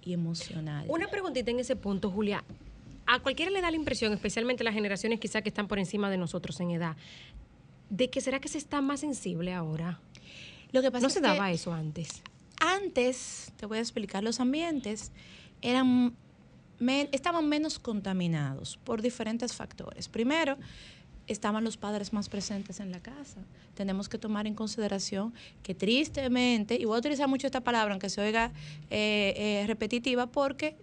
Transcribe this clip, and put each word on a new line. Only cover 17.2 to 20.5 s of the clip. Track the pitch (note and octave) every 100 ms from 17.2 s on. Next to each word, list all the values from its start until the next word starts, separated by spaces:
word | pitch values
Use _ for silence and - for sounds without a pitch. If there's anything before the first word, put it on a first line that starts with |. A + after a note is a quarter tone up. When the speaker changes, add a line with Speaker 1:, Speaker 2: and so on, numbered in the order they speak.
| F4 E4+ D4+
Speaker 1:
menos | D4 D#4 -
contaminados | - G#3 G3 F#3+ F3 D#3+ C#3 C3+ - -
por | - A3+
diferentes | A#3+ - A3 A#3 B3
factores. | - - - F3 - -
Primero, | G#3+ A#3 D#4+ D4